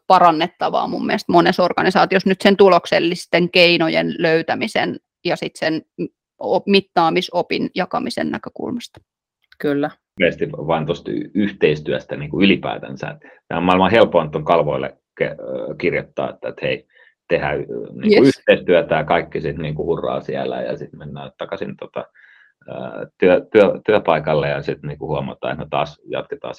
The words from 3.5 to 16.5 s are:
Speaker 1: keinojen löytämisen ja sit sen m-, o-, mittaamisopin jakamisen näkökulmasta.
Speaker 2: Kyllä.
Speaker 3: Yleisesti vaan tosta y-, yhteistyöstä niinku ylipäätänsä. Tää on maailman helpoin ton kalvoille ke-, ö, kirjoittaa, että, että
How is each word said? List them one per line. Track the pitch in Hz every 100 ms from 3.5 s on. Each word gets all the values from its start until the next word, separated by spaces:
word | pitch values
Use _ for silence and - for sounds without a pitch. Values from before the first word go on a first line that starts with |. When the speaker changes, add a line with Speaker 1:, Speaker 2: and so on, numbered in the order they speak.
Speaker 1:
keinojen | 185 170 170 165 165 165 160
löytämisen | 170 160 165 123 220 - - - _ _ 175
ja | 151
sit | 165 -
sen | 156 160 - -
m-, | 160 _ _ -
o-, | 104 185 -
mittaamisopin | 196 - - 165 175 - 175 170 175 165 185
jakamisen | 180 - - - 78
näkökulmasta. | - - - - 240 - - _ _ _ _ _ -
Speaker 2:
Kyllä. | 147 143 147 - _ -
Speaker 3:
Yleisesti | 85 76 78
vaan | - 78 80 78
tosta | 82 -
y-, | - -
yhteistyöstä | - 101 - 78 76 76 67 - 67
niinku | 73 76
ylipäätänsä. | 98 - 67 55 58 67 - - - - -
Tää | 85
on |
maailman | 92 92 92
helpoin | 113 104 85 78
ton | 80 76
kalvoille | 85 73 65 69 - _ -
ke-, | 73 -
ö, | 58 65 58 73
kirjoittaa, | 87 - - - 65
että, | -
että | 60